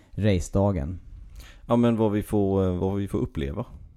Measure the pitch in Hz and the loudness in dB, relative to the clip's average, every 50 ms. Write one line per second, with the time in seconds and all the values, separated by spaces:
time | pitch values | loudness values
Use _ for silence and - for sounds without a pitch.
0 | - - - 95 98 107 98 90 - - - 98 98 101 98 82 69 76 92 85 | -20 -14 -8 -2 0 2 2 2 0 0 0 2 2 2 2 0 -2 -4 -6 -10
1 | - - - - - - - - - - - - - - 120 120 120 120 117 107 | -12 -16 -18 -18 -18 -18 -18 -18 -18 -20 -20 -14 -4 0 2 4 4 4 4 4
2 | 113 107 101 107 95 - - 104 101 95 95 95 95 92 90 90 92 95 101 101 | 2 2 2 0 -2 0 2 2 2 4 4 2 2 2 0 0 0 0 0 -2
3 | 101 95 - 90 - - - 80 71 67 76 - 117 - - - - - - | -4 -2 -2 -4 -4 -4 -4 -4 -6 -4 -4 -6 -8 -10 -12 -18 -20 -20 -20